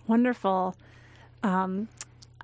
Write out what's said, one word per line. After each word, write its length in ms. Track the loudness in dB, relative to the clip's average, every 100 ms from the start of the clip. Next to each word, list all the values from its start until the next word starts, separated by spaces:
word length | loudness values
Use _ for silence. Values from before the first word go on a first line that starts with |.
| 0
Wonderful. 680 | 2 2 0 0 0 -2 -6 -16 -20 -20 -20 -20 -4
Um, 460 | 0 0 0 -4 -6 -8 -12 -12 -20 -20